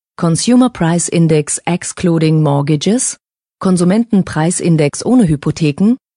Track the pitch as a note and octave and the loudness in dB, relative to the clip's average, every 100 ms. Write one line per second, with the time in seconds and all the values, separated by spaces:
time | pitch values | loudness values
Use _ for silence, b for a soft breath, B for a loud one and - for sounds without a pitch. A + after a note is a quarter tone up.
0 | _ - E3+ D#3+ - B3 B3+ - E3 E3+ | _ -4 -2 0 2 2 2 0 -2 0
1 | - F3 E3 D#3 D3 - - F3 - - | -2 0 2 2 0 -6 -4 -6 -6 -4
2 | F3 E3 D#3 D#3 D3+ C#3+ C#3+ D3+ F3+ A#3+ | -2 0 2 2 2 0 0 -2 0 -2
3 | - - _ _ _ _ F#3+ F3+ F3 G#3+ | -2 -8 _ _ _ _ -2 0 2 2
4 | A#3 G3+ - - D#3+ - - D#3+ D3 - | 2 0 0 -2 -2 -2 0 2 0 -2
5 | - B3+ F#3+ D3 - - D#3 C#3 G3+ B3 | 0 2 2 0 -4 -2 -2 0 0 0
6 | _ | _